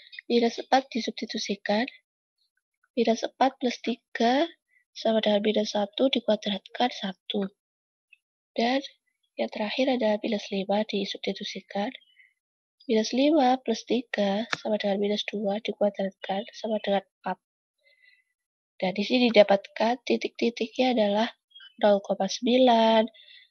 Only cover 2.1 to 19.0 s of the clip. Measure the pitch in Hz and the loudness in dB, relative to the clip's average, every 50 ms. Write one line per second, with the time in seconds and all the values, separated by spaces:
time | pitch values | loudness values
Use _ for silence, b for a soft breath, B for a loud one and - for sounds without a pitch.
2.1 | _ _ _ _ _ _ _ _ _ _ _ _ _ _ _ _ _ 247 226 226 | _ _ _ _ _ _ _ _ _ _ _ _ _ _ _ _ _ 0 2 2
3.1 | 226 233 - - - - 254 269 269 - 277 240 - - - - 240 - _ _ | 0 0 -2 -6 -2 0 0 0 0 0 -4 -4 -4 -4 -4 -6 -6 -6 _ _
4.1 | - - 226 233 254 285 339 330 - _ _ _ _ _ _ _ _ - - 226 | -4 0 2 2 2 2 0 -2 -4 _ _ _ _ _ _ _ _ -4 -2 0
5.1 | 220 220 - 214 208 202 214 220 214 214 214 - - 208 202 202 - - 254 269 | 0 2 2 2 2 2 2 0 0 0 -2 -2 -2 -4 -4 -4 0 0 0 2
6.1 | - 240 - - 214 208 - 208 202 190 - - - - 247 247 - - - 190 | 2 0 0 0 -2 0 -2 -4 -6 -6 -8 -10 -4 -2 -2 -2 -2 -6 -10 -10
7.1 | 185 _ _ - - 208 196 190 - _ _ _ _ _ _ _ _ _ _ _ | -10 _ _ -6 -4 -4 -4 -6 -8 _ _ _ _ _ _ _ _ _ _ _
8.1 | _ _ _ _ _ _ _ _ - - 226 240 262 277 - - - _ _ _ | _ _ _ _ _ _ _ _ -4 -2 -2 0 0 -2 -4 -6 -14 _ _ _
9.1 | _ _ _ _ _ - - - - - 214 208 - - 262 277 254 240 220 214 | _ _ _ _ _ -6 -6 -6 -4 -6 -6 -4 -2 -2 0 0 0 2 2 0
10.1 | 208 208 - 240 214 202 - - 208 196 190 202 196 208 214 - 220 196 202 - | 0 0 -2 -2 -4 -4 -4 -6 -6 -4 -2 -2 -2 -2 -2 -2 -4 -4 -4 -6
11.1 | - - - 202 196 - 208 - - 196 - - - 196 202 254 - - _ b | -8 -8 -6 -6 -6 -6 -8 -10 -12 -12 -12 -8 -6 -6 -6 -6 -8 -12 _ b
12.1 | b b b b b b _ _ _ _ _ _ _ _ _ - 220 214 220 - | b b b b b b _ _ _ _ _ _ _ _ _ 0 0 0 0 0
13.1 | 247 247 277 294 320 311 254 247 254 254 - 233 226 - - - 214 247 - _ | 0 2 4 4 4 4 4 4 2 0 -2 -4 -6 -6 -4 -2 -2 -2 -2 _
14.1 | - 214 202 196 196 208 233 - - - - 226 214 208 - 202 190 190 202 202 | -2 -2 0 0 0 -2 -4 -4 -6 -6 -4 -2 -2 -2 -2 -2 -2 0 0 -2
15.1 | 208 208 - - - 202 220 196 202 220 - - - - 208 202 196 - 196 190 | -2 -2 -4 -6 -6 -4 -2 -2 -4 -4 -4 -8 -2 0 0 0 0 -2 -4 -6
16.1 | - _ - - 190 196 240 - - - - 233 220 208 - 208 196 190 - _ | -6 _ -8 -6 -6 -6 -6 -8 -12 -10 -6 -4 -4 -4 -2 -2 -2 -2 -2 _
17.1 | _ _ - 233 185 - _ _ _ _ _ _ _ b b b b b b b | _ _ -8 -8 -8 -8 _ _ _ _ _ _ _ b b b b b b b
18.1 | b b b b b _ _ _ _ _ _ _ _ - 190 185 190 208 | b b b b b _ _ _ _ _ _ _ _ -6 -4 -4 -2 -4